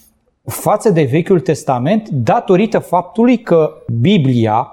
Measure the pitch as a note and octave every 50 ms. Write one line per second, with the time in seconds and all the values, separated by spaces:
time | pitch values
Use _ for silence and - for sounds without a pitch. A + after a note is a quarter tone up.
0 | _ _ _ _ _ _ _ _ _ - - - - D#3+ G3+ G#3 - A3+ F3+ E3
1 | D3+ A#2+ C3 E3 E3+ - G3 E3+ - - - - - - C3+ A#2+ B2 D3+ A3 A3
2 | - - F3+ C3 A2+ A#2 F#3+ A#3+ - - F#3+ F3 A3 A3 A3 - - - - F3+
3 | F3 F3+ - - A#3 B3 B3+ A#3+ - - E3+ E3 D#3 D3+ - - - - A#2 A#2
4 | A#2+ E3+ G#3+ G3 C3+ C3+ B2+ A#2+ A2 A2 G#2+ A#2 C3 -